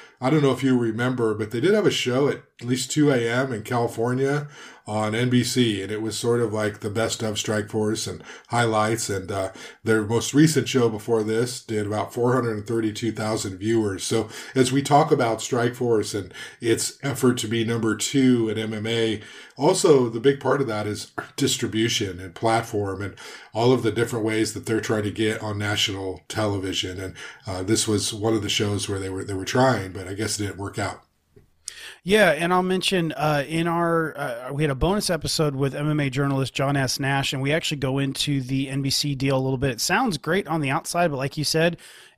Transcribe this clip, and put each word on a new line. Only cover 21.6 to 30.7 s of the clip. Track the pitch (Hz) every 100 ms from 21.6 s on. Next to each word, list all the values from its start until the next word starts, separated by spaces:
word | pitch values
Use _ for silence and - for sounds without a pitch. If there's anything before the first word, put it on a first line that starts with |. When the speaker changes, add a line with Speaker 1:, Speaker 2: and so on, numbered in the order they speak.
| 110 110 117 - 98 90
Speaker 1:
and | 92
platform | 82 117 113 117 104 98 95
and | 98 - - - -
all | 107 120
of | 127
the | 107
different | 101 113 117 107
ways | 110 110
that | 98 85
they're | 110
trying | 104 110
to | 104
get | 92 107 110
on | 107 104
national | 104 104 - 98 95 92 -
television. | 110 104 101 95 92 92 90
And, | 92 - - - -
uh, | 92
this | 95 107 -
was | 104 -
one | 110 110
of | 110
the | 98
shows | - 104 101 -
where | 98
they | 95
were, | 95 -
they |
were | 95 95
trying, | 127 131 110 95
but | 90 92
I |
guess | 98 107 101
it | 101
didn't | 90
work | 98